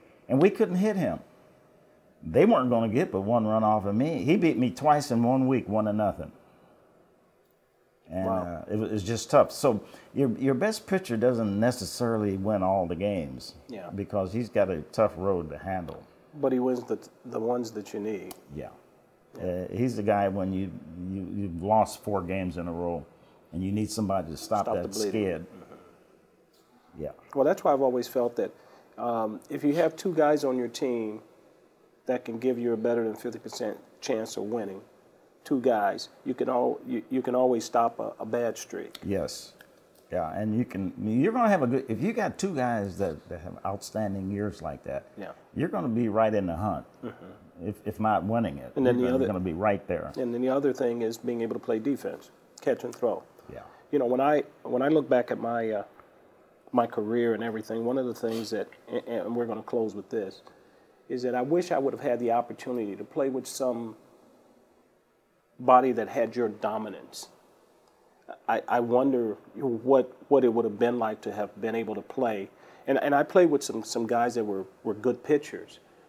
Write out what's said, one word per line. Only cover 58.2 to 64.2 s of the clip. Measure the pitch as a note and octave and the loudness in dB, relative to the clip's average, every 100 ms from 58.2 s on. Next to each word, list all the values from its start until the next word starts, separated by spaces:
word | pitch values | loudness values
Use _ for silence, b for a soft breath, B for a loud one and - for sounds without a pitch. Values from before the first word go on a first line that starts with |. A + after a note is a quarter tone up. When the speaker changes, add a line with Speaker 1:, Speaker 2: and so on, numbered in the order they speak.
| A#2 A2+ G#2+ | -4 -4 -4
Speaker 2:
that, | G#2+ G2+ - - | -4 -6 -10 -10
and, | A2+ - | -8 -4
and | A#2 G#2 A#2+ | -4 -4 -2
we're | A#2 | -4
gonna | A2 | -6
close | G#2 A#2+ A2 | -4 -2 -2
with | G2+ F#2+ | -4 -6
this, | A#2 G2 - b b b b b b - | -6 -6 -8 b b b b b b -8
is | B2+ | -4
that | B2 B2 | -2 -2
I | |
wish | B2+ E3+ F3 | 0 0 0
I | D#3+ | 0
would | C#3 | 0
have | - | -2
had | C#3 A#2+ | -2 0
the | A#2+ | 2
opportunity | A#2 B2 A2 - B2 G#2 F#2+ | 2 0 -6 -6 -6 -6 -8
to | |
play | G#2 - C#3 | -8 -4 -2
with | C3 B2 | -2 -6
some | - C3 A#2 A#2 G#2+ - - | -4 -4 -2 -6 -12 -20 -20